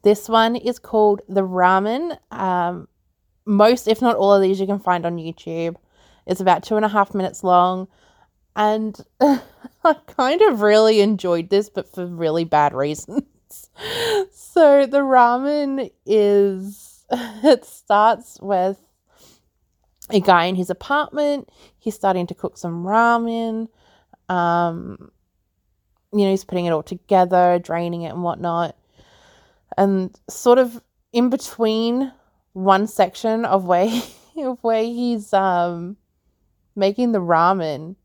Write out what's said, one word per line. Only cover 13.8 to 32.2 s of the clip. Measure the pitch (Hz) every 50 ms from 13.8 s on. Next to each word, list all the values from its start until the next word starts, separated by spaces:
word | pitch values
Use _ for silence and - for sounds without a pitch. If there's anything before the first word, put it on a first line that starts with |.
| 415 440 480 466 466 453 440 403 381 381
So | _ - - - - 349 320 294 277 277 277
the | 240 269 277
ramen | 277 269 262 254 240 240 240 254 269 285 294 294 285 277 269 269 247 - _ _ _
is, | - 214 214 208 202 202 202 202 202 190 190 190 202 202 - - - - _ _
<laughs> | _
it | 254 247 240 226 214 214 214 302 269 - -
starts | - - - _ _ 208 208 208 226 220 - - - - -
with | - 196 202 180 180 190 196 _ _ _ _ _ _ _ _ _ _ _ _ _ _ _ _ _ _ _ _ _ _ _ _ _ - -
a | 226 202
guy | 180 208 180 170 170
in | 180 190
his | 180 180 -
apartment. | 180 _ - - 285 294 302 - - 294 294 294 285 277 - _ _ _ - _ _ _
He's | _ 226 208
starting | - - 196 185 180 175
to | 175 180
cook | _ - 180 _
some | - - 175 170 170 175
ramen. | 190 208 226 233 233 233 233 233 233 226 226 226 226 220 226 226 220 _ _ _ _ _ _ _ _ _ _ _ -
Um, | 185 180 170 170 170 170 175 170 165 170 - - 101 - - _ _ _ _ _ _ _ _ _ _ _ _ _ _ _ _ _ _ _ _ _
you | - 208
know, | 202 190
he's | 196 196 -
putting | - - 180 175
it | 170
all | 165 156 156
together, | - 185 180 _ _ 196 185 185 175 185 180 180 175 175 175
draining | 175 - 165 170 170 170 170 170 170
it | 156
and | - 170 175
whatnot. | 170 - - 170 175 165 170 170 156 - _ _ _ _ _ _ _ _ _ _ _ _ _ _ _ _ _ _ _ -
And | - 196 196 196 190 185 180 _ _ _ -
sort | - - - 247 240 262
of | 254 240 233 233 _ _ _ _ _ _
in | - 233 247 247
between | 254 294 - - - - 226 220 220 220 226 233 240 254 277 262 _ _